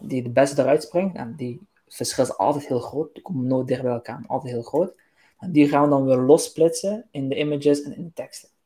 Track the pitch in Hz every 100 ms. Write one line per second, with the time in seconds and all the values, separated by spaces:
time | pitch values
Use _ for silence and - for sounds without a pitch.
0 | - 131 123 120 139 139 131 151 - 175
1 | 190 165 123 131 123 123 - _ _ -
2 | 120 - 127 - 101 147 - 127 - 135
3 | 160 - - 151 127 131 127 127 127 117
4 | - 123 123 127 131 120 117 147 190 -
5 | _ _ _ _ 185 151 143 143 147 139
6 | 135 127 127 160 - - 165 165 190 214
7 | - 147 135 135 147 147 147 143 143 -
8 | 170 - 131 - - _